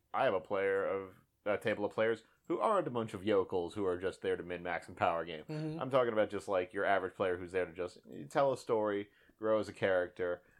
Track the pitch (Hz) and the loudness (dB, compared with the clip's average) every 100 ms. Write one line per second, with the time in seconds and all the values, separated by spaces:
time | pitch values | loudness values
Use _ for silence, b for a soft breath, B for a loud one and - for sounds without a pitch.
0 | _ 104 131 95 - 98 98 98 87 98 | _ 0 2 0 -2 0 2 2 0 -4
1 | 95 92 _ _ 104 98 117 104 104 - | -6 -16 _ _ -2 0 0 0 -2 2
2 | 110 113 b b - 175 220 202 143 120 | 0 0 b b -6 0 2 2 2 -2
3 | 110 101 98 98 92 92 85 104 95 87 | -4 -2 2 4 4 0 -2 -2 -2 0
4 | 92 - 95 90 87 87 87 85 - 92 | -2 -2 -2 -2 -4 -6 -4 -4 -6 0
5 | 95 85 82 78 76 151 156 160 147 131 | 0 0 -4 -8 -8 -6 -6 -6 0 2
6 | 120 107 101 98 95 95 90 98 92 98 | 2 2 0 0 -2 -2 0 -2 2 2
7 | 92 - 95 87 90 92 87 85 90 - | 0 -2 -2 -2 -2 -2 -4 -4 -8 -8
8 | 113 - 143 151 139 123 - 110 107 101 | -18 -14 -4 2 2 2 0 0 2 0
9 | 101 b b - 107 107 101 - 101 92 | -4 b b -6 2 2 0 0 2 2
10 | 90 - 90 87 b b | 2 -2 -4 -4 b b